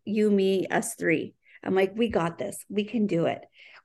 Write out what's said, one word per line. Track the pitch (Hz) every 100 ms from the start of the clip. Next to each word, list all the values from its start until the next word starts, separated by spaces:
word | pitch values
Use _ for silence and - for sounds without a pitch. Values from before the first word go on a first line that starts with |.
| -
you, | 214 214
me, | 202 190 190 -
us | 208 220 -
three." | 175 156 - - _ -
I'm | - 190
like, | 190 214
"We | 233
got | 214 170 165
this. | - - -
We | 196
can | 208 240 202
do | 170 147
it. | - - - - -